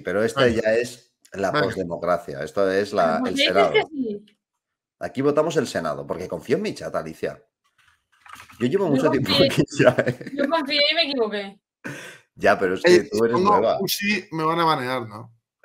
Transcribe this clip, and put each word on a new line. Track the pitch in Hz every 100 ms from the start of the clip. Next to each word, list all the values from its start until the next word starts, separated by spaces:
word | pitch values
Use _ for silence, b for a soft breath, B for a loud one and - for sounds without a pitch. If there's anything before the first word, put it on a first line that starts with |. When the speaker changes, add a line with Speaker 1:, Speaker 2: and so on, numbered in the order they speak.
| 80
Speaker 1:
pero | 98
esta | 117 135 123
Speaker 2:
Venga. | 110
Speaker 1:
ya | 110 113
es | 123 - _ _ _
la | 95 95
Speaker 2:
Venga. | - 95
Speaker 1:
postdemocracia. | 95 85 80 85 85 - 69
Esto | 78 101 95
es | 98 101
la, | 101 82 80
Speaker 3:
¿Por | 92
Speaker 1:
el | 269
Speaker 3:
qué |
dices | -
Speaker 1:
Senado. | - -
Speaker 3:
que | 427 330
sí? | 294 233 202 - _ _ _ _ _ _ _
Speaker 1:
Aquí | 87 131
votamos | 143 147 160 156
el | 117
Senado, | 92 80 71 71
porque | 85 92
confío | 87 107 165
en |
mi | 208 -
chat, | 80 85
Alicia. | 80 78 78 71 _ _ _ _ _ _ _ _ - - - -
Yo | 123
llevo | 190 131
Speaker 3:
Yo |
Speaker 1:
mucho | 131 151
tiempo | 139 -
Speaker 3:
confié, | - -
Speaker 1:
aquí | - 147 -
ya, | 131 127 123
¿eh? | - - 285
Speaker 3:
yo | 285
confié | 330 285 294 294
y | 320
me | 294
equivoqué. | 269 214 202 196 - _ _ - B B B B -
Speaker 1:
Ya, | 98 101
pero | 92 92
es |
que | 175 180
Speaker 2:
Eh, | -
Speaker 1:
tú | 107 117
eres | 123
Speaker 2:
pongo | 196 208
Speaker 1:
nueva. | 220 -
Speaker 2:
un | 190
sí, | - 202 208 -
me | 160
van | 156 170
a | 160
banear, | 147 127 131 117
¿no? | 107 117 _ _ _